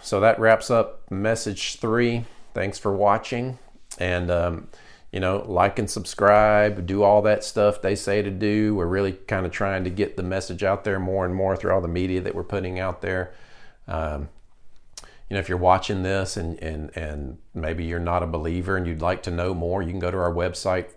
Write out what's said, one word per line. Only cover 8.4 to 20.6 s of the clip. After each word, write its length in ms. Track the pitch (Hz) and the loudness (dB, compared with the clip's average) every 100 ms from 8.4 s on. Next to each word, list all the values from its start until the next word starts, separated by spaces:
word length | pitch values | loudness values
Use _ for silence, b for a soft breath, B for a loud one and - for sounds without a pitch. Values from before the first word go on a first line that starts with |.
| 104 104 107 | 0 2 2
We're 120 | 104 85 | 2 0
really 260 | 95 98 92 - | 2 0 -2 -4
kinda 220 | 101 90 | -2 -2
trying 340 | - 98 95 | -2 -2 0
to 60 | 90 | -2
get 260 | 92 101 - | 0 -2 -2
the 80 | |
message 400 | 90 95 - 90 | -4 -2 -4 -2
out 220 | 98 98 104 | 0 0 0
there 120 | 95 | -2
more 280 | 92 95 90 | 0 0 0
and 100 | 92 | 0
more 220 | 95 95 | 0 0
through 160 | 92 | 2
all 80 | 95 | 0
the 80 | 87 | 0
media 320 | 85 92 92 | 0 0 0
that 140 | 90 - | -2 -4
we're 80 | |
putting 360 | 87 101 92 92 | -4 -4 -4 -4
out 220 | 95 - | -4 -4
there. 320 | 95 92 90 b b b b b - | -4 -4 -4 b b b b b -8
Um, 440 | 82 78 73 73 - - - - - - - b b b | -4 -4 -6 -8 -12 -20 -20 -18 -18 -18 -20 b b b
you 40 | |
know, 60 | 98 | -4
if 100 | 92 | -2
you're 80 | 90 | 2
watching 460 | 92 92 - 98 | 4 4 2 -2
this 340 | 92 98 92 - | 0 0 -2 -4
and, 200 | 82 82 | -6 -6
and, 320 | 80 78 76 - | -8 -8 -8 -8
and 420 | 78 73 69 - - | -8 -8 -10 -12 -14
maybe 300 | 85 78 82 | -8 -6 -4
you're 160 | 82 85 | -4 -4
not 240 | 85 87 | 0 0
a 40 | 80 | 0
believer 500 | 82 80 87 90 95 | -2 -2 -2 -2 -2
and 100 | 87 | -2
you'd 140 | 78 | -2
like 220 | 85 92 | -2 -2
to 80 | - | -2
know 220 | 85 90 | -2 -2
more, 280 | 90 85 95 | -2 -2 -2
you 100 | 85 | -2
can 80 | 92 | -2
go 100 | 87 | -2
to 80 | 92 | 0
our 160 | 87 | 0
website 520 | 85 90 90 | 0 -2 -2